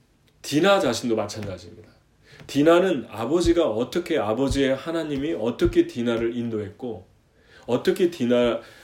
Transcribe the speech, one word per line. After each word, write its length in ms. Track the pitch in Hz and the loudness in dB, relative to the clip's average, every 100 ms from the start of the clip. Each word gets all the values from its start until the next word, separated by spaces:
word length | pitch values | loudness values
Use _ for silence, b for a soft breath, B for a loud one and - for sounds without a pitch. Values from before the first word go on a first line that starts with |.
| _ _ _ _ | _ _ _ _
디나 380 | - 143 190 196 | -4 2 4 4
자신도 340 | 143 113 120 | 2 -2 -2
마찬가지입니다. 720 | 107 104 110 101 92 90 - - _ _ _ B B - | -2 -2 -8 -10 -12 -16 -20 -20 _ _ _ B B -4
디나는 580 | 139 156 175 190 143 - | 4 6 6 4 0 -4
아버지가 600 | 104 120 175 170 170 147 | -8 0 2 4 2 2
어떻게, 500 | 107 123 185 175 147 | 0 -2 -4 -2 -2
아버지의 560 | 104 110 135 135 131 | 0 0 0 0 0
하나님이 600 | 131 165 165 156 139 147 | 0 -4 -6 -4 -4 -4
어떻게 520 | 165 117 117 - 175 - | -4 -4 0 2 2 0
디나를 500 | 120 117 117 117 120 | -2 -2 -2 -2 -4
인도했고, 680 | 117 107 98 - 123 101 - _ _ B B B - | -4 -6 -8 -10 -12 -12 -16 _ _ B B B -4
어떻게 440 | 123 185 180 175 | 0 0 2 0
디나, 500 | - 120 120 120 117 B B | 0 2 2 2 0 B B